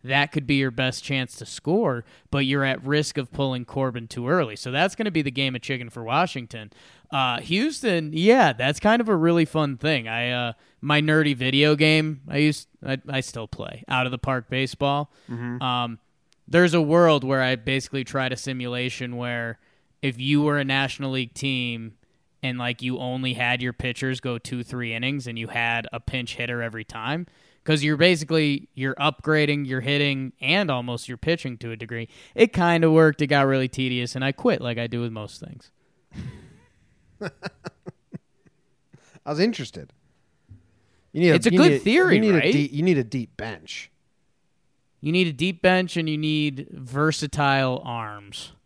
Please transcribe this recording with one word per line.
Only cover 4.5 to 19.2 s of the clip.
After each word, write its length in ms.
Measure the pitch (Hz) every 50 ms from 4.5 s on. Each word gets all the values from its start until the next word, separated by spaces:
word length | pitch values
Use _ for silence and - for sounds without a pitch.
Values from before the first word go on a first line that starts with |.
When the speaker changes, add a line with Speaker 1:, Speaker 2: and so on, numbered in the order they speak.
| 107
Speaker 1:
So 140 | - - 127
that's 240 | 127 143 175 196 -
gonna 160 | - 226 208
be 140 | 170 160 143
the 80 | 139
game 240 | 123 135 135 131 127
of 80 | 120 -
chicken 260 | - 135 123 123 117
for 140 | - 120 113
Washington. 680 | 110 127 151 180 170 - 139 120 113 - 113 107 107 _ _ - - - _ _ -
Uh, 320 | - 139 131 127 120 120
Houston, 680 | 117 - 170 196 254 311 294 - - 226 180 170 156 151 156
yeah, 400 | 156 175 208 240 262 214 151 123
that's 260 | 113 123 139 147 -
kind 220 | - 208 220 240
of 80 | 233 214
a 60 | 202
really 300 | 165 160 170 170 170 160
fun 300 | - - 160 151 143 135
thing. 320 | 117 - 156 156 131 113
I, 220 | 113 113 117 120 123
uh, 240 | 123 123 120 120 113 _ _ _ _ -
my 200 | - 143 147 151
nerdy 340 | 151 156 156 160 156 147 139
video 400 | 120 127 131 135 139 147 151 151
game, 460 | 147 156 156 156 156 156 156 151 135 139 -
I 80 | -
used, 300 | 143 151 151 147 - - _ _ - -
I, 140 | 135 135 131 - 139
I 120 | 139 135
still 260 | 131 - - 120 110
play, 360 | - - - - - - 117 -
Out 180 | - 139 127 127
of 60 | 127
the 80 | 127 127
Park 300 | - 139 131 127 113 -
Baseball. 600 | 131 131 135 127 - - 143 139 139 143 147 - _ _ _ -
Speaker 2:
Mm-hmm. 320 | 120 117 120 123 120 123 131
Speaker 1:
Um, 360 | 127 123 123 120 117 117 - _ _ _ _ _ _ _ _ _ -
there's 220 | 131 170 180 175 151
a 80 | 175
world 420 | 156 147 160 175 175 165 151 143 135
where 200 | 131 139 131 131
I 120 | 127 131
basically 480 | 117 110 131 135 135 127 - - 139 127
tried 300 | - - 139 131 127 127
a 20 |
simulation 840 | 120 - 139 131 127 123 123 123 123 127 127 117 - 127 123 123
where 420 | 120